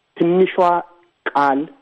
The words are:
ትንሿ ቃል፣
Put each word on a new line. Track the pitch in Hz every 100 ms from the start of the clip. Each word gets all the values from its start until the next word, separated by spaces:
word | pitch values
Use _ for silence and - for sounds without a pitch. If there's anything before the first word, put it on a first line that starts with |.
| _ -
ትንሿ | 170 180 185 - 175 175 - - _ _ -
ቃል፣ | 139 143 135 160 -